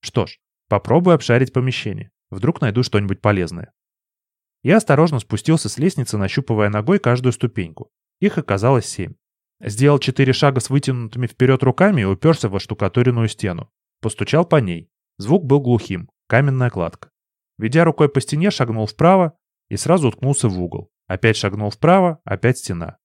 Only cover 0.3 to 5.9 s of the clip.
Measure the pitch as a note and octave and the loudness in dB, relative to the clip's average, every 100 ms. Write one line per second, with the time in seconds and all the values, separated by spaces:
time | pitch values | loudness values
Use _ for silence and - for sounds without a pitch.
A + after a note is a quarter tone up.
0.3 | - _ _ _ G#2 - C#3+ F3+ E3 - | -6 _ _ _ -4 2 2 4 2 2
1.3 | A#2+ C3 - B2+ B2 - G2+ G#2+ _ _ | 0 2 -2 -4 -4 -8 -10 -14 _ _
2.3 | F#2+ A2+ - B2 G#2+ B2+ G#2 G2+ G2 G#2+ | -6 -4 -2 -2 -2 0 -2 -2 -2 0
3.3 | G2+ E2+ E2+ F#2+ _ _ _ _ _ _ | 0 -2 -8 -16 _ _ _ _ _ _
4.3 | _ _ _ B2 G#3 A3 C#3 E3 C#3+ - | _ _ _ 2 2 4 4 4 2 -4
5.3 | G#2+ - D#3+ G#2+ - D#3+ | -6 0 0 0 -2 -2